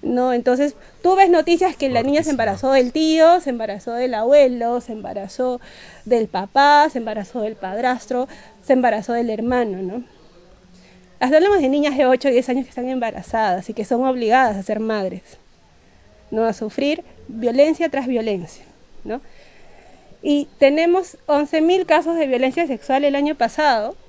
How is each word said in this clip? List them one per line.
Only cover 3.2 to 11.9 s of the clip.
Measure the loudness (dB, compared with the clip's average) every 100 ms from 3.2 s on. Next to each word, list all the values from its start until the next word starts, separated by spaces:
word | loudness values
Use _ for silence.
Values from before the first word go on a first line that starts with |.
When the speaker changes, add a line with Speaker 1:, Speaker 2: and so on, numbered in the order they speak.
| 6 4
Speaker 1:
se | 0
embarazó | -6 -6 -8 -8
del | -6 -4 -2
abuelo, | 4 6 4 2 -2 -4
se | -6
embarazó | -12 -10 -10 -12 -6 -4 -4 -12 -20 -20 -20 -2
del | 0 0
papá, | -4 -2 2 6 6 4
se | -2
embarazó | -8 -8 -8 -6
del | -6 -6
padrastro, | -8 -4 -2 -4 -4 -6 -6 -10 -20 -20
se | 0
embarazó | 2 2 0 -4
del | -4 -2
hermano, | -4 -2 -2 -2 -4
¿no? | -8 -10 -14 _ -20 -20 _ -20 _ -20 -20 -20 _ -4
Hasta | 2 4
hablamos | 4 4
de | 2
niñas | 2 0